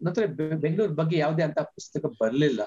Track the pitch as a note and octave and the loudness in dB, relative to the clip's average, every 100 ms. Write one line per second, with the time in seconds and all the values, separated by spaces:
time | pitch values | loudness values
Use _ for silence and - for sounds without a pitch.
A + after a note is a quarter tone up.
0 | E3 F3 G#3 C3 D#3 D#3 D#3 F#3+ G#3 D3+ | -2 0 0 0 -2 0 0 0 0 0
1 | E3 E3+ D3 D#3+ D#3 D#3 - - - C#3+ | 0 2 2 2 0 0 -4 -8 -8 -6
2 | C3+ A#2+ A2+ C3 D3 A#2+ | -4 0 0 4 2 2